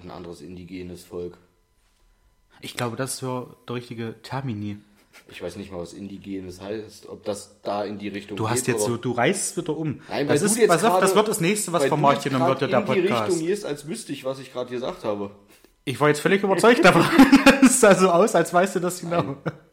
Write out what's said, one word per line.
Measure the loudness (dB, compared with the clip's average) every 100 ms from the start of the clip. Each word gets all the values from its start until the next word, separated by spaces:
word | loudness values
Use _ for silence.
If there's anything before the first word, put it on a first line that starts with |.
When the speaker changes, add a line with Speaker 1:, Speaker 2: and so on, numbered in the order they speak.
Speaker 1:
ein | -16
anderes | -16 -16 -18
indigenes | -18 -18 -16 -16 -14 -16
Volk. | -14 -12 -12 -14 _ _ _ _ _ _ _ _ _ _ _ _
Speaker 2:
Ich | -14 -8
glaube, | -8 -6
das | -8
ist | -8
so | -8 -10 -12 -18 -12
der | -12
richtige | -12 -12 -12 -14
Termini. | -12 -10 -8 -8 -10 -12 -16 _ _ _ _
Speaker 1:
Ich | -14
weiß | -14 -12
nicht | -14
mal, | -12
was | -12
indigenes | -14 -16 -16 -12 -12 -12 -14
heißt, | -12 -12 -12 -20 -20
ob | -14
das | -10 -10 -12 _
da | -8 -6
in | -6 -8
die | -10
Richtung | -10 -10 -6
Speaker 2:
Du | -4
hast | -2 -2
Speaker 1:
geht, |
Speaker 2:
jetzt | -2 -2
Speaker 1:
oder |
Speaker 2:
so, | -2
du | -4
reißt | 0 0 0 -6 -8
wieder | -6 -6
um. | -6 -8 -8
Speaker 1:
Nein, | -6 -2
Speaker 2:
Das | 0
Speaker 1:
weil | 0
Speaker 2:
ist, | 2
Speaker 1:
du |
jetzt | 4
Speaker 2:
pass | 4
auf, | 2 2
das | 2
Speaker 1:
gerade, | 2
Speaker 2:
wird | 0
das | 0
nächste, | -2 -2 -2
was | -2
Speaker 1:
weil | 0
du |
Speaker 2:
vermarktet | 2 2 2
Speaker 1:
jetzt | 0
Speaker 2:
genommen | 0 0
wird, | 0
Speaker 1:
gerade | 0
Speaker 2:
der | 0 0 0
Speaker 1:
in |
die | 0
Speaker 2:
Podcast. | 0 0
Speaker 1:
Richtung | -2 -2
gehst, | -4
als | -6 -10 -10
wüsste | -12 -12
ich, | -10
was | -8 -10
ich | -10
gerade | -12 -10
gesagt | -8 -8 -8
habe. | -6 -6 -8 -12 _ _ _ _
Speaker 2:
Ich | -10 0
war | 2
jetzt | 2
völlig | 2 0
überzeugt | 2 4 6 6
davon. | 6 6
<laughs> | 6 8 8 8 6 6
Das | 6 6
sah | 6
so | 6 6
aus, | 4 4
als | 2 2
weißt | 2 2 0
du |
das | -4 -6
genau. | -4 -4
Speaker 1:
Nein. | -4 -6 -10 -10 _